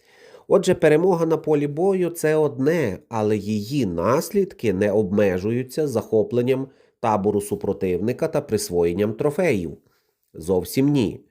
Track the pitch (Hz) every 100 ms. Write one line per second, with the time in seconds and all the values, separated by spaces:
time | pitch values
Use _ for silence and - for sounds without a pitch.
0 | _ _ - - - 190 185 175 160 151
1 | 185 170 165 156 156 151 147 143 190 190
2 | 170 - 156 156 147 123 135 170 120 92
3 | - 113 107 107 98 107 110 143 104 82
4 | 92 143 - 202 185 - 113 92 104 104
5 | 95 104 101 90 104 120 127 - 151 110
6 | - 110 104 120 123 131 135 _ _ _
7 | 117 107 101 101 101 98 101 95 95 87
8 | 107 123 160 151 - 104 - 87 85 87
9 | 104 - 147 147 180 107 80 - _ _
10 | _ _ _ - 80 92 87 139 139 147
11 | 95 - -